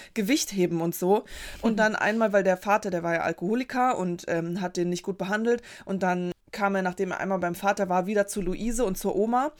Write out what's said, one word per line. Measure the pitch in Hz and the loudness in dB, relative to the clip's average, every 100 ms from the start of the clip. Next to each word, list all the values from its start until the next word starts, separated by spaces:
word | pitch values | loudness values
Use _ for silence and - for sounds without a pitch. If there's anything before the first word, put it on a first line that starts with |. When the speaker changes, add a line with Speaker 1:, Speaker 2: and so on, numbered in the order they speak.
| - | -8
Speaker 1:
Gewichtheben | - 196 294 - 196 175 170 | -2 2 0 0 0 2 2
und | 170 | -2
so. | - 180 208 - - - - | 0 2 2 0 -12 -14 -2
Und | 233 | 0
Speaker 2:
Mhm. | 220 | 4
Speaker 1:
dann | 214 214 | 2 2
einmal, | 185 220 214 | 0 2 4
weil | 202 | 4
der | 190 185 | 4 2
Vater, | 208 208 202 | 2 2 2
der | 175 | -2
war | 170 | 0
ja | 165 | 0
Alkoholiker | - 165 180 233 262 254 254 - | 0 -2 -2 -2 -2 0 0 0
und, | 180 175 - | -2 -4 -2
ähm, | 165 170 175 | -2 -2 -4
hat | 180 180 | -4 -2
den | 175 | -2
nicht | 175 | -2
gut | - 185 | -4 -6
behandelt. | 190 214 226 240 - - | -2 0 2 0 -2 -14
Und | - 190 | -6 -2
dann | 185 180 180 - _ | 0 0 -2 -6 _
kam | - 202 | -2 0
er, | 196 | 0
nachdem | 185 180 190 | -2 -2 -4
er | 165 | -4
einmal | 185 190 | -2 -2
beim | 175 | -2
Vater | 175 202 208 190 | 0 0 2 2
war, | 180 185 | 0 2
wieder | 208 202 | 2 0
zu | 220 | -2
Luise | 180 180 220 - | -4 -2 -2 0
und | 214 185 | 0 0
zur | 196 | -2
Oma | - 220 240 285 | 0 2 2 0